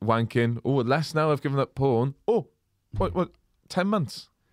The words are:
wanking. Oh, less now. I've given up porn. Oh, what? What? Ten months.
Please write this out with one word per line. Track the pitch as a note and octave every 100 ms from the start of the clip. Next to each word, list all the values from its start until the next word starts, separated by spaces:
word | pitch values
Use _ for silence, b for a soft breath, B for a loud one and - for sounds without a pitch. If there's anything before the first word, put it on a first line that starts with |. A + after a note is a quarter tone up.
wanking. | G#2+ A2+ A2+ B2 A#2 A#2
Oh, | B2
less | C#3 A#2 D3 D3+
now. | D#3 D#3
I've | C#3+
given | C#3+ C#3
up | C3 -
porn. | C3+ A#2 C3 - -
Oh, | A3+ - _ _ _ _ -
what? | F#3+
What? | F#3 E3+ _ _ _ -
Ten | F#3 F#3+
months. | G#3+ B2+ - - _ _